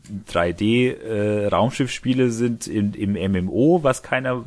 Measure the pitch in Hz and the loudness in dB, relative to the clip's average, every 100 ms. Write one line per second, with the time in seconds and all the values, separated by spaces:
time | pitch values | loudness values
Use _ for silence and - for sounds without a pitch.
0 | - 101 - 87 87 - 104 120 127 - | -14 -12 -4 -2 0 0 2 4 2 0
1 | 113 107 104 104 101 90 113 - 127 - | -4 -2 0 0 0 2 2 0 -4 -2
2 | 127 127 127 113 120 117 - 107 101 - | 0 2 2 2 -2 -2 -4 -2 0 0
3 | 101 101 95 98 90 98 147 180 143 127 | -2 0 0 0 0 2 4 4 2 -2
4 | - 131 131 127 | -2 -4 -2 -4